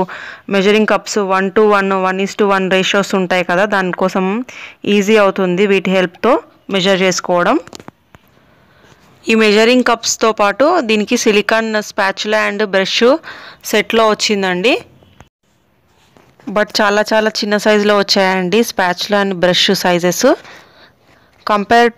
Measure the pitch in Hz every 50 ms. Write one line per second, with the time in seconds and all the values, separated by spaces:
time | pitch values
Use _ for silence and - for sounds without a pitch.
0 | 185 180 - - - - - - - - 196 196 185 208 208 220 214 202 214 190
1 | - - - 214 202 185 190 190 190 190 185 226 214 208 208 196 196 196 196 190
2 | 185 185 185 190 196 190 - - 214 196 196 190 190 180 190 190 185 - - 202
3 | 190 - - 190 185 175 185 185 175 - 180 175 208 214 208 196 185 180 170 -
4 | 190 185 - 196 185 190 202 233 262 - - - - - - _ - - 202 208
5 | 190 202 220 214 202 190 190 - 190 180 180 175 208 196 196 196 185 190 185 190
6 | 180 180 - - - 226 285 453 - - _ _ _ - 196 196 175 196 196 180
7 | 190 185 175 180 - - 180 175 175 196 254 349 - - - - - - - _
8 | _ _ - - _ _ _ _ _ _ _ _ _ _ _ _ _ _ _ _
9 | _ _ _ _ - - 226 220 220 214 202 214 226 233 254 254 240 254 233 226
10 | - - - - 240 220 214 - 208 202 196 - 269 311 370 339 262 220 220 214
11 | 208 - 247 226 - 220 202 208 202 - 220 220 226 220 220 214 208 - - -
12 | 196 190 190 - - 214 214 214 214 208 202 202 214 196 190 190 190 180 - -
13 | 233 247 285 330 - - - - - - - - - - - 214 202 208 226 226
14 | 226 214 208 208 - - 214 196 190 185 180 180 185 247 320 480 - _ _ _
15 | _ _ _ - - _ _ _ _ _ _ _ _ _ _ _ _ _ _ _
16 | _ _ _ _ _ _ _ _ _ - 196 208 208 208 - - 214 202 202 208
17 | 214 - 220 220 214 220 - - 226 208 208 208 - 220 214 208 208 208 208 202
18 | 196 - - 202 190 185 190 190 185 180 185 226 233 - - - 190 180 180 -
19 | - - 208 202 196 196 190 170 175 180 180 - - - 196 - - 185 175 175
20 | 175 180 170 - - 262 349 - - - - - - - _ _ - - _ _
21 | _ _ _ _ _ _ _ _ - - 214 208 196 - 240 233 240 240 226